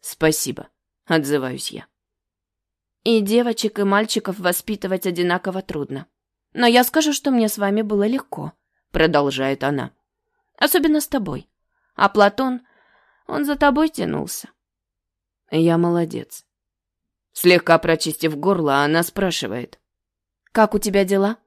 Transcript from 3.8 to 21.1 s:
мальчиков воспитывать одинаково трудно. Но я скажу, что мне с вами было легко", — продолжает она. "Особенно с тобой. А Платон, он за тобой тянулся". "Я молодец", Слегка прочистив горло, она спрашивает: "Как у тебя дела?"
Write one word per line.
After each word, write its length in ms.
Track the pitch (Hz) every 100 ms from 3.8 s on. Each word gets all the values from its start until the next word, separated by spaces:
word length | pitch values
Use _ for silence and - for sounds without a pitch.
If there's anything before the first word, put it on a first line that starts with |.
мальчиков 560 | 196 202 214 226 196 190
воспитывать 680 | 180 180 - 208 190 185 185
одинаково 560 | 175 175 180 196 185
трудно. 460 | 190 151 139 135 - _ _ _ _
Но 120 | - 240
я 180 | 240
скажу, 300 | 240 320 302
что 160 | 285 285
мне 180 | 254 220
с 100 | 214
вами 240 | 202 208
было 240 | 214 208 208
легко", — 460 | 262 - - 147 _ _ _ _
продолжает 720 | - 160 151 143 135 135 139
она. 280 | 135 143 127 _ _ _ _ _ _ _
"Особенно 440 | 294 359 311 302
с 60 | -
тобой. 400 | 277 185 147 - _ _ _ _ -
А 140 | 196
Платон, 520 | 208 202 208 262 247 _ _ _ _ _ _ -
он 180 | 302 285
за 100 | 285
тобой 340 | 285 277 320
тянулся". 600 | - 170 - 175 - - _ _ _ _ _ _ _ _ _ _
"Я 260 | 156 165 165
молодец", 680 | 170 170 170 - - - _ _ _ _ _ _ _ _ _ -
Слегка 400 | 175 180 - 165
прочистив 580 | 165 165 160 151 160 147
горло, 480 | 170 185 151 139 147
она 180 | 160
спрашивает: 720 | 170 - 196 160 113 113 120 - _ _ _ _ _ _ _
"Как 200 | - 214
у 60 | 208
тебя 240 | 214 196
дела?" 340 | 190